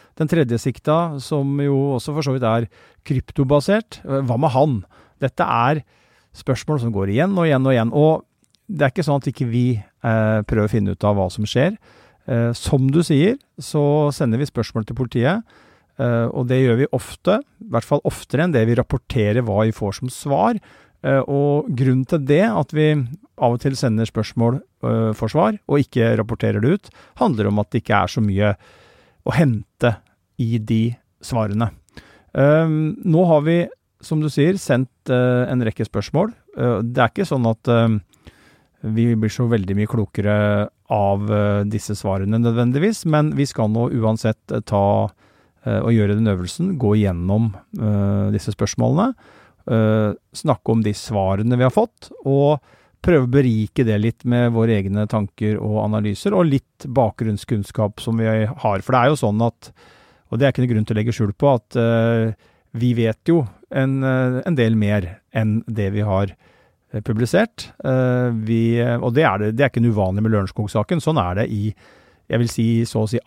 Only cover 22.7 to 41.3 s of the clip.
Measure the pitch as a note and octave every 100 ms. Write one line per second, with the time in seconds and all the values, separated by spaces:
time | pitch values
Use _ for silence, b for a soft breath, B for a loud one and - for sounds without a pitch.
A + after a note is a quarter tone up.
22.7 | D3+ D3+ D3+ A#2+ D3+ - - B2+ A#2+ C#3
23.7 | C3+ B2+ A2 A2 A2+ G#2+ - A#2 C3+ -
24.7 | - A#2+ A2+ A2 A2 A2 D3+ G#3 G#3+ -
25.7 | C#3+ B2+ B2 A#2 A2 A2 A2+ A2 G#2 A#2+
26.7 | G3+ - B B B B3 A2 G2+ G#2 G#2
27.7 | A#2 - G#2 F#2+ - G#2 G2 G#2 G2 b
28.7 | b b b b b - C3 D3+ G#2+ -
29.7 | - A#2+ G#2 _ _ _ - A#2 A#2 G#2+
30.7 | A2+ A#2 A#2 _ _ - A#2 G#2+ G#2 A#2
31.7 | - _ B B B B - C#3+ D#3 D#3+
32.7 | D#3 D#3 - F#3+ D#3+ F3+ D3+ D3+ E3+ E3+
33.7 | - _ _ - D#3 D3+ D3 D#3 G3 -
34.7 | B2+ C3 _ - B2+ B2+ B2 B2 B2 A2+
35.7 | - A2 G2+ - D3 G#3+ - _ - B2
36.7 | G#2 A#2 B2 A#2+ - F#3+ C#3 A2+ A2 -
37.7 | A#2 A2+ G#2+ - b b b b b b
38.7 | - A2+ A2 A#2 A2+ G#2+ - A#2+ A#2 F#2
39.7 | G2 G#2+ A#2+ G2 - G#2 G#2 G#2 G#2 G#2
40.7 | _ - G#2 G2+ G2 G#2